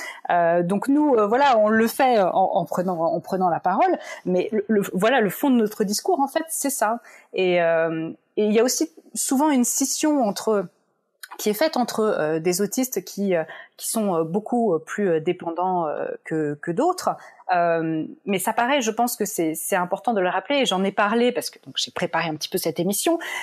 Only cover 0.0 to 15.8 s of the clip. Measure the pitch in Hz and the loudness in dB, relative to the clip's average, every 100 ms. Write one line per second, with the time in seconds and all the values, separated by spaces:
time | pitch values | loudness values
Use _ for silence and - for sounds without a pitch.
0 | - - - 175 170 175 175 202 233 277 | -14 -12 -2 2 4 2 2 0 2 2
1 | 302 240 202 240 285 226 214 220 226 - | 4 4 4 4 4 4 4 4 2 2
2 | 269 233 180 - 190 - 170 - 180 170 | 2 4 4 2 0 0 -2 -4 -2 -2
3 | 165 160 - 190 185 160 185 202 370 330 | 0 -2 -2 0 0 0 0 2 2 0
4 | - - - 180 - 214 - 214 190 190 | -4 -10 -2 0 0 -2 2 0 0 2
5 | 220 269 208 - 285 247 208 - 202 208 | 2 4 2 0 2 2 2 -2 -2 -2
6 | - 330 269 320 320 - 277 - 208 240 | 0 0 0 -2 -4 -4 -4 0 -2 -2
7 | - - _ - 185 175 170 165 165 160 | -8 -20 _ -2 2 2 2 2 0 -2
8 | 160 - _ - 214 220 247 - 320 - | -6 -10 _ -2 2 4 2 0 -4 -6
9 | - - - 262 302 269 233 - 269 - | -14 -6 -2 2 4 2 2 0 -4 -2
10 | 311 294 220 185 - 208 185 _ _ _ | 0 2 0 -2 -2 -2 -2 _ _ _
11 | _ _ - - 214 208 311 269 233 - | _ _ -20 -6 -2 0 0 0 -2 0
12 | 214 185 156 160 165 175 202 254 254 202 | 0 0 0 0 0 0 -2 -2 -4 -4
13 | - - 202 175 156 - - - - 226 | -8 -4 0 0 -2 -10 -20 -12 -6 -2
14 | 208 165 160 190 214 240 220 160 156 - | 0 0 0 -2 -2 0 2 0 -2 -2
15 | 202 160 156 180 170 165 185 180 | 0 0 0 -4 -6 -4 -2 0